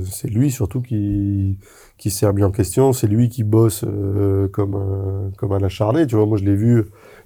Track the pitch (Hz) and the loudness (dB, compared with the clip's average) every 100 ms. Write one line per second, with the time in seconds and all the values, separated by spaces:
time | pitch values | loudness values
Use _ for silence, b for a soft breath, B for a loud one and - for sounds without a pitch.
0 | 92 - - 104 143 123 107 127 123 107 | -6 -8 -4 0 0 0 -4 -4 -4 -4
1 | 101 101 101 101 98 98 b b b _ | -2 0 0 0 -2 -4 b b b _
2 | 104 - 104 98 101 98 95 - 135 127 | -6 0 0 2 0 0 -2 2 2 2
3 | 107 107 120 120 107 110 113 - - 101 | 0 2 2 0 2 4 4 0 -6 -4
4 | 98 98 101 98 98 101 101 101 98 98 | -4 0 0 2 0 -2 -4 -4 -4 -4
5 | 95 98 98 98 104 98 95 - 107 143 | -4 -6 -8 -6 -4 0 -2 0 0 2
6 | 151 110 107 107 98 101 113 120 101 B | 2 2 2 2 0 2 4 2 2 B
7 | B B | B B